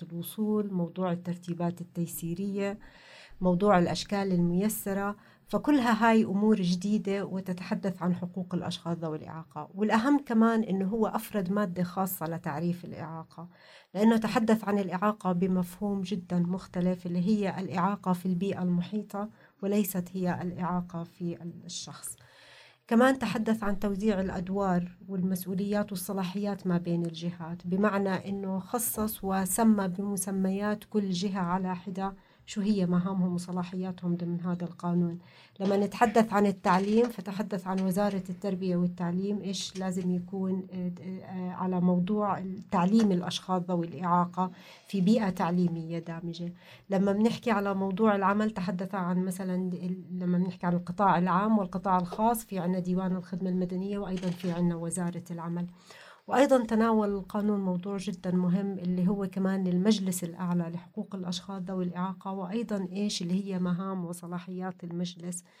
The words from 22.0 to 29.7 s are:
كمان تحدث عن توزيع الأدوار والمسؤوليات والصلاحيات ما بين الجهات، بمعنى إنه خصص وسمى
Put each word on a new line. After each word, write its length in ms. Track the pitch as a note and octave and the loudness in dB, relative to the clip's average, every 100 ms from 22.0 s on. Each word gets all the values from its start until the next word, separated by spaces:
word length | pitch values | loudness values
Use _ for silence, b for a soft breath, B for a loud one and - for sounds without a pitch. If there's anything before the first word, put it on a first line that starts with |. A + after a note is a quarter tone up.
| - - b b b b b b - | -14 -14 b b b b b b 2
كمان 300 | A3+ C4 C4 | 6 6 4
تحدث 440 | A3+ A#3+ A3 A3 | 0 -2 0 0
عن 160 | G3 G3 | 0 0
توزيع 420 | G#3 F#3+ G#3+ F#3+ | 0 0 0 2
الأدوار 760 | F#3+ F3+ F3+ G3 G3 F3 F3 - F#3 | 0 -4 -4 0 2 2 0 -8 -8
والمسؤوليات 840 | G3 F#3 F3+ F3+ F#3+ G3+ G#3 G#3 | -2 0 -2 -2 -2 0 0 -2
والصلاحيات 760 | F#3 - G3 F3+ G3 G3+ G3 F#3 | -6 -4 -4 -2 -2 -2 -2 0
ما 120 | F3 | 0
بين 280 | F3 E3+ E3+ | 2 0 -2
الجهات، 600 | E3 E3+ F3 E3 F3 F3 | -4 -8 -6 -10 -8 -2
بمعنى 640 | F#3+ G#3 G3 G3 F3+ G3 | 2 2 2 0 -2 -4
إنه 300 | G3 F#3+ F#3+ | -6 -4 -6
خصص 680 | F#3 A#3+ - - G#3+ - | -4 -4 -2 -2 -4 -4
وسمى 640 | F#3+ F#3+ F#3+ A#3 A3+ | -2 0 0 4 6